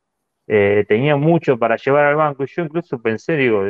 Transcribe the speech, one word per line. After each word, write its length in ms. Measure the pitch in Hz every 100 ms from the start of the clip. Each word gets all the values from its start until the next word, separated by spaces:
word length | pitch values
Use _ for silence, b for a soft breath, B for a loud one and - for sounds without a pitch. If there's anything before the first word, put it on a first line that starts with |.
| _ _ _ _ -
eh, 360 | 107 101 104 101
tenía 260 | 107 139
mucho 440 | 143 147 170 - 123
para 180 | 117 113
llevar 300 | - 143 147
al 100 | 147
banco, 260 | 151 131
y 40 | 135
yo 160 | -
incluso 400 | 165 156 - 131
pensé, 340 | 113 - - 160
digo, 260 | 131 107 98